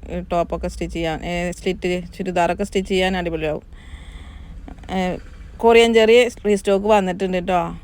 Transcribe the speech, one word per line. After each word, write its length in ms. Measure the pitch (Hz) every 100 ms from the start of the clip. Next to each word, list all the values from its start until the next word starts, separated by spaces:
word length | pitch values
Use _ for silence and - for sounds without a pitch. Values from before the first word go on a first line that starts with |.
| -
ഈ 100 | 180 180
ടോപ്പൊക്കെ 380 | 175 170 170 180 -
സ്റ്റിച്ച് 200 | 175 170
ചെയ്യാൻ, 200 | 165 156 -
ഏ, 20 | 175 175 175
സ്ലിറ്റ് 320 | 190 180 180 180 175 -
ചുരിദാറൊക്കെ 520 | 185 175 170 175 202
സ്റ്റിച്ച് 220 | 196 190
ചെയ്യാൻ 240 | 190 185 185
അടിപൊളിയാവും. 440 | 175 165 156 151 - - - - - - - - - - - - - 190
ഏ, 40 | 180 175 - - - - 233
കൊറിയൻ 260 | 233 233 226
ജെറി 200 | 220 233 240 - 208
റീസ്റ്റോക്ക് 400 | 202 - 196 202 214
വന്നിട്ടുണ്ട് 460 | 185 180 196 185 180
ട്ടോ. 120 | 180 170 170